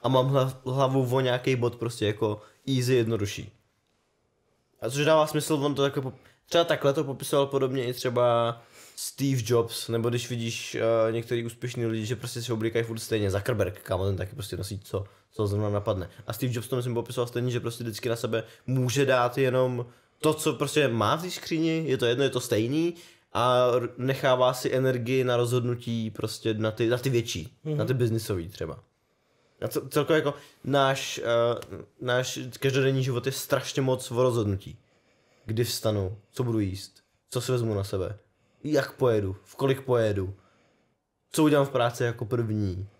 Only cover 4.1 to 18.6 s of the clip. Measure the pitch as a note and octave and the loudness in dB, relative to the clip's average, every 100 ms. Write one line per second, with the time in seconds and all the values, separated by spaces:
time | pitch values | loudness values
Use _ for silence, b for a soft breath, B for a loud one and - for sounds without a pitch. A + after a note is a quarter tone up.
4.1 | _ _ _ _ _ _ _ A2+ C3+ D3+ | _ _ _ _ _ _ _ -6 0 4
5.1 | D#3 D3+ D3+ C#3+ D3+ C#3+ C#3 C#3 C#3 B2+ | 6 4 0 0 0 2 2 0 0 -6
6.1 | - b b _ E3+ E3+ D3 C#3+ C#3+ C#3 | -10 b b _ 2 2 2 2 2 -2
7.1 | C3 - D3 C#3 C#3 C3 C3+ A#2+ B2 B2+ | -6 0 2 2 2 0 0 -2 -2 0
8.1 | A#2+ B2 A#2 A#2 A#2 B B B - - | 2 4 4 2 -2 B B B -12 -12
9.1 | - C#3 C3 G#2+ A#2+ A#2 - - A2+ A#2 | -2 0 0 2 2 2 -6 -4 0 0
10.1 | B2 A#2+ A#2+ A#2 A2 - A#2 A2+ A2+ A2+ | -2 -4 -4 -4 -6 -6 -2 2 4 2
11.1 | A#2 A#2 A#2+ A#2 - B2 A#2+ A#2 A2+ G#2+ | 0 -2 -4 -4 -8 -8 -4 -2 -2 -4
12.1 | B2 A#2+ A#2+ A#2 A2+ A2+ A#2 A2+ A2+ - | -6 -6 -8 -4 -2 0 0 -2 -6 -2
13.1 | A2 G2+ G2 G2+ A2 F#2 G2 - F#2 G2 | 0 2 0 0 0 -2 -4 -4 -2 0
14.1 | F#2+ F#2+ - G2 F2 F#2+ G2 - G2 G2 | -2 -4 -8 -8 -8 -8 -8 -6 -6 -6
15.1 | b b - G#2 G#2 G#2 G2+ G2+ F#2+ E2+ | b b -4 -2 0 0 -2 -2 -4 -4
16.1 | B - G#2+ B2+ B2 G#2+ B2+ B2 A#2+ A#2 | B -12 -4 -4 -4 -4 -4 -2 -4 -4
17.1 | B2 A#2+ A#2+ B2+ A#2+ A#2 A#2 A#2+ G#2 A#2+ | -4 -2 -2 -2 -2 -4 -6 -8 -4 -4
18.1 | A2+ A#2+ A2+ A2 B | -2 -2 -4 -4 B